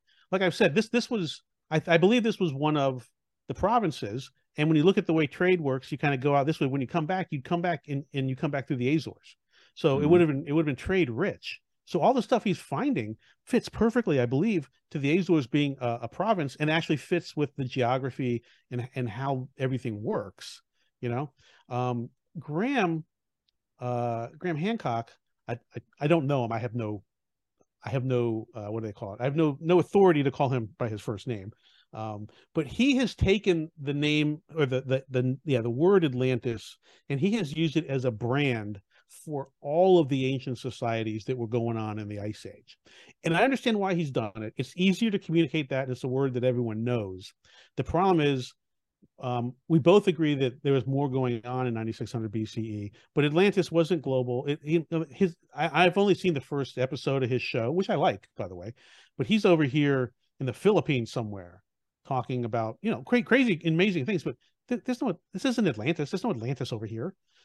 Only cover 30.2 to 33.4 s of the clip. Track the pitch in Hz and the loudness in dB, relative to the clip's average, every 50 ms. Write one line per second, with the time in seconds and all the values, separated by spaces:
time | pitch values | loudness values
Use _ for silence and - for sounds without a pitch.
30.2 | 139 139 - - 147 123 131 127 113 101 - - 127 110 110 104 - - 110 101 | 2 0 0 0 0 0 0 -2 -4 -6 -6 -6 -6 -6 -6 -6 -8 -8 -8 -8
31.2 | - 131 117 101 95 104 - _ _ _ _ _ _ _ - 110 110 110 107 104 | -8 -8 -8 -8 -10 -12 -16 _ _ _ _ _ _ _ -12 -10 -10 -10 -10 -10
32.2 | 107 - - - _ _ - 160 151 131 - - 240 277 269 254 262 - - - | -12 -16 -18 -20 _ _ -6 -6 -6 -4 -2 2 2 2 4 2 0 -2 -2 0
33.2 | - 190 196 214 | 2 2 2 2